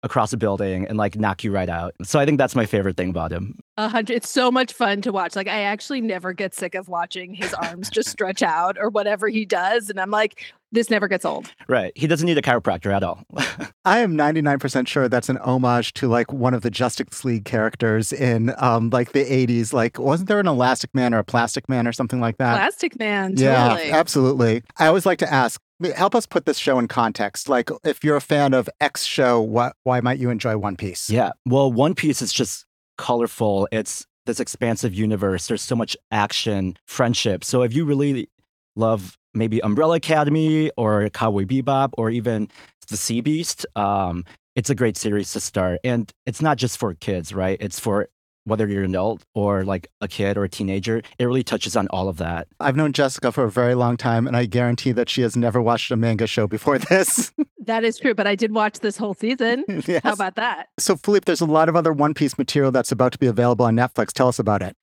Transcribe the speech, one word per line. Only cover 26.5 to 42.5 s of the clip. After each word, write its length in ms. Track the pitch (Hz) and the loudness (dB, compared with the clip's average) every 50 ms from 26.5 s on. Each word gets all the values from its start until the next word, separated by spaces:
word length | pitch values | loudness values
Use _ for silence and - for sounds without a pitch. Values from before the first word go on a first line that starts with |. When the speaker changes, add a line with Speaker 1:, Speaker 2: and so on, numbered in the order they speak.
| 143 - | -2 0
Speaker 3:
show 220 | - - 135 127 | 0 2 2 2
in 80 | 120 113 | 2 0
context. 600 | - - 117 113 104 - 110 101 - - - - | 0 0 0 0 0 -2 -4 -4 -4 -8 -2 0
Like, 220 | 139 123 117 - - - _ | 0 0 0 -2 -6 -6 _
if 180 | 156 139 - - | -4 -4 -2 0
you're 140 | 151 151 | 0 0
a 40 | 147 | 0
fan 340 | 135 - 156 147 143 139 131 | 0 0 2 2 4 4 4
of 140 | 131 117 - - _ | 2 0 0 -2 _
X 240 | 151 143 - - - | -2 -2 -2 -2 -6
show, 360 | - - - 135 127 123 117 | -6 0 2 4 4 4 4
what, 360 | 110 110 107 117 120 131 - _ _ | 2 2 0 0 0 -2 -4 _ _
why 160 | 131 123 123 | 0 0 2
might 180 | 123 127 127 139 | 2 0 -2 0
you 120 | 127 123 | -2 -2
enjoy 260 | 120 110 - 123 110 | -2 -2 -2 -2 -2
One 180 | 107 98 104 98 | -2 -4 -4 -6
Piece? 340 | 87 - 95 87 - - - | -6 -8 -8 -8 -8 -6 -2
Speaker 1:
Yeah. 220 | 107 117 120 90 - _ _ | 0 0 0 0 -2 _ _
Well, 260 | 127 123 135 139 135 120 | 0 2 4 4 4 4
One 220 | 110 135 156 185 | 2 2 2 2
Piece 260 | - - 156 131 - | 0 0 -2 0 0
is 120 | 131 107 - | -2 -4 -2
just 320 | - 127 98 - - - _ _ _ _ _ _ - | -2 -2 -2 -4 -12 -14 _ _ _ _ _ _ -14
colorful. 720 | - - 123 120 117 110 - - 117 107 101 98 98 - | -4 -2 0 0 0 -2 -2 -2 0 0 0 0 -2 -2
It's 340 | - 110 104 - - - - _ _ _ _ | -2 -4 -4 -6 -8 -12 -12 _ _ _ _
this 140 | - 117 - | -6 -4 -4
expansive 520 | 127 - - - - 117 113 - - 120 95 | -4 -8 -6 -4 -2 -2 -2 0 -2 -4 -2
universe. 540 | 92 110 107 110 98 98 98 95 90 - | 0 0 0 0 0 0 0 -2 -2 -2
There's 160 | - 120 104 - | -4 -6 -6 -4
so 140 | - 135 | -4 -2
much 200 | 117 113 - - - _ _ | -2 -2 -4 -6 -12 _ _
action, 640 | - 110 104 104 - - - 113 104 98 95 92 90 - _ - | -2 -2 0 0 -2 -4 -2 -2 -2 -2 -2 -4 -6 -8 _ -16
friendship. 560 | - - 131 117 120 - - 117 98 80 - | -2 0 2 2 2 0 0 -2 -2 -2 -4
So 180 | - - 123 127 | -2 0 0 0
if 100 | 117 113 | 2 0
you 120 | 143 170 | 0 0
really 440 | 147 143 135 143 143 139 123 - - _ _ _ _ _ _ _ _ _ | 0 0 0 2 0 0 -2 -4 -8 _ _ _ _ _ _ _ _ _
love 420 | 104 110 113 113 107 95 92 - _ _ _ _ | 0 2 2 2 0 -2 -10 -18 _ _ _ _
maybe 280 | 110 113 113 107 113 - | -2 -2 0 0 -2 0
Umbrella 320 | 107 104 104 156 160 170 | 0 0 2 2 2 2
Academy 800 | 165 - - 160 151 151 143 147 160 160 156 156 156 156 156 - | 0 2 2 2 2 2 2 2 2 2 2 2 2 0 -2 -2
or 320 | - 120 107 107 104 104 107 | -2 0 2 2 2 0 0
Cowboy 340 | - - 117 113 104 101 98 | -2 -2 -2 0 0 0 -2
Bebop 460 | 95 127 135 123 123 139 135 135 135 - | 0 -2 -2 0 0 0 0 0 0 -2
or 140 | - 113 113 | -2 -2 -2
even 380 | 113 120 107 123 117 107 107 101 | -2 -2 -2 -2 -2 -2 -4 -6